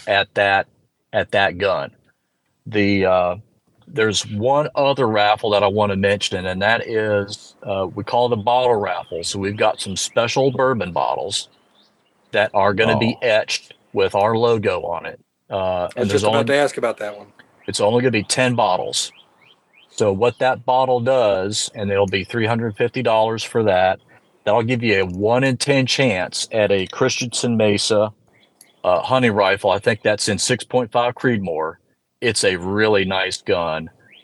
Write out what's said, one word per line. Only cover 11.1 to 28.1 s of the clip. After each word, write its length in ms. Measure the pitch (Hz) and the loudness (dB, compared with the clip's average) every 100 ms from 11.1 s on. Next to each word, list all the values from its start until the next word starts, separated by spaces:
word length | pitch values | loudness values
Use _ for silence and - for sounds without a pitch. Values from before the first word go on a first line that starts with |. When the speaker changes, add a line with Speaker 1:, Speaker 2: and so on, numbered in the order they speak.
| 64 76 101 - _ _ _ _ _ _ _ _ | -2 -4 -8 -8 _ _ _ _ _ _ _ _
Speaker 1:
that 180 | 110 107 104 | -2 0 2
are 180 | 98 | 2
gonna 240 | 98 113 - | 2 2 2
be 180 | 117 - | 0 -2
Speaker 2:
Oh. 60 | 123 | 0
Speaker 1:
etched 480 | 107 - - - - _ | 0 0 -6 -10 -20 _
with 240 | 107 98 104 | -2 0 2
our 200 | 104 113 | 2 2
logo 460 | 117 113 101 90 | 2 2 0 -2
on 240 | 85 82 80 | -4 -8 -10
it. 140 | 82 _ _ - | -14 _ _ -8
Uh, 40 | 101 | -4
Speaker 3:
I 280 | 92 92 | -2 -2
was 100 | 90 - | -4 -2
Speaker 1:
and 60 | 117 | 0
there's 20 | |
Speaker 3:
just 120 | 101 | 0
about 120 | 104 113 | 2 0
Speaker 1:
only 100 | 117 | 2
Speaker 3:
to 100 | 139 | 2
ask 220 | 139 - | 0 -2
about 200 | 120 110 | -4 -4
that 180 | 104 104 | -10 -12
one. 120 | 104 _ _ _ - | -18 _ _ _ -10
Speaker 1:
it's 120 | 101 | 0
only 220 | 104 120 | 2 2
gonna 100 | 127 | 2
be 120 | 113 | 0
ten 320 | 101 - 127 120 | -2 0 0 2
bottles. 560 | 104 92 - - - - _ _ _ _ _ _ _ | 0 0 -2 -6 -8 -10 _ _ _ _ _ _ _
So 220 | - 107 | -2 0
what 280 | 98 120 123 | 2 0 2
that 260 | 131 123 120 | 0 0 0
bottle 360 | 127 131 123 | 2 2 2
does, 680 | 120 131 113 95 95 104 - - | 2 2 2 2 -2 -4 -8 -6
and 160 | 101 | -2
it'll 160 | 98 101 | 0 2
be 160 | 98 | 0
three 240 | 90 120 107 | -4 -2 -2
hundred 280 | 117 117 104 | 0 -4 -2
fifty 280 | 120 131 | -2 -2
dollars 400 | 120 110 110 113 | 0 2 2 -2
for 180 | - 120 | -4 0
that, 360 | 107 92 92 95 _ _ _ _ | 2 4 2 0 _ _ _ _
that'll 200 | - 120 | 0 2
give 180 | 113 127 | 2 0
you 200 | 117 98 | 2 2
a 40 | 92 | 0
one 380 | 90 104 123 | 0 2 2
in 140 | 135 127 | 2 0
ten 280 | - 139 131 | 0 2 2
chance 640 | - 135 92 87 - - | 2 2 0 -2 -6 -4
at 200 | 113 104 | 0 2
a 160 | 98 92 | 2 -2
Christensen 680 | - 131 - 123 - 123 113 | -2 -2 -2 -6 -4 -2 2
Mesa, 540 | 107 104 - 107 107 | 2 2 0 0 0